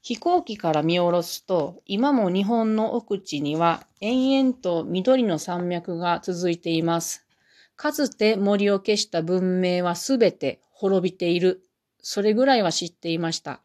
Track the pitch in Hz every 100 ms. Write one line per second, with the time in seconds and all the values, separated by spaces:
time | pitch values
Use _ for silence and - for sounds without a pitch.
0 | - 233 349 359 339 214 170 151 160 175
1 | 175 175 170 - - 180 143 - - 196
2 | 269 269 196 185 202 233 220 220 220 233
3 | 220 196 - 147 143 156 170 165 - _
4 | 208 254 262 269 262 247 185 170 160 175
5 | 190 262 226 160 - 180 175 175 170 170
6 | 175 170 - 175 180 170 170 165 165 170
7 | 165 - _ _ _ _ _ - 302 302
8 | 277 - 214 214 196 202 202 196 196 208
9 | - 170 165 185 185 180 180 180 180 175
10 | - 262 214 - 139 - _ _ 196 190
11 | 180 - 175 175 180 180 _ _ _ _
12 | - - 208 220 269 254 185 - 170 _
13 | 170 165 165 160 - 135